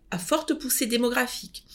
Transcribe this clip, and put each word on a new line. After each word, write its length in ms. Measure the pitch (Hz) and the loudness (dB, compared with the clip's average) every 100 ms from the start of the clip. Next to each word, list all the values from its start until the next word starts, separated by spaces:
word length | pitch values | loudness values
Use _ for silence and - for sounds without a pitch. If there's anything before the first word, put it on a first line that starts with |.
| - | -8
à 60 | 180 | -6
forte 360 | - 311 - | 2 2 2
poussée 320 | 302 254 - 226 | -2 0 0 2
démographique, 760 | 233 240 247 240 - - - - | 2 2 2 0 -4 -12 -16 -18